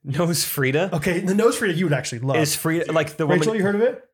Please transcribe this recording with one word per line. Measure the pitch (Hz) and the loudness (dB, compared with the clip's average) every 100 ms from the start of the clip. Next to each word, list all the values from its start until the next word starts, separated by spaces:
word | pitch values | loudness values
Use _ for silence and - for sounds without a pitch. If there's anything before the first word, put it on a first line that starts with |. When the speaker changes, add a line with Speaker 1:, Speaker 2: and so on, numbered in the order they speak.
Speaker 1:
Nose | 143 135 170 160 | -6 -2 0 -2
Frida? | - - 131 143 190 | -4 -2 0 0 0
Speaker 2:
Okay, | 160 185 170 | -2 -2 -2
the | 180 | 0
nose | 202 226 240 | 2 2 2
Frida | 214 | -2
you | 165 | 0
would | 180 | 0
actually | 139 - 120 | 0 -2 -6
love. | 131 156 | -2 0
Speaker 1:
Is | 147 | 0
Frida, | - 160 160 | 0 -2 -2
Speaker 3:
Dude. | 160 | 0
Speaker 1:
like, | 160 151 - | 0 -2 -2
the | 160 | 2
Speaker 2:
Rachel, | 175 160 | 2 2
Speaker 1:
woman | 220 | 2
Speaker 2:
you | |
heard | 196 | 0
of | 202 | 2
it? | 247 302 - | 0 0 -16